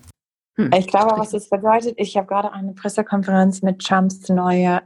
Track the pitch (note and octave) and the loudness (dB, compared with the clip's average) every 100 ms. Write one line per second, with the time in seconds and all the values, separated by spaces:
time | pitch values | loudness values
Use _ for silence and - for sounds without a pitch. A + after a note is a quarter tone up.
0 | - - _ _ _ - C#3+ F#3 F#3 G3 | -20 -20 _ _ _ -2 2 2 2 2
1 | A3 G#3+ G#3+ G#3 - G3 G#3+ A3+ A#3 A3 | 2 0 -4 -6 -4 -2 2 0 0 -6
2 | G3 G3+ F#3+ G3+ G#3 G3+ G3 F#3+ G#3 G#3+ | -4 -4 -2 -4 -4 -6 -10 -8 -6 -4
3 | G#3+ G3+ F#3+ F#3+ F#3+ F#3+ F#3+ F#3 - F#3+ | -2 -2 2 4 2 2 -2 -2 -2 0
4 | F#3 F#3 - F3+ F3+ F3+ F3+ F3+ | 0 -2 -2 0 2 2 2 0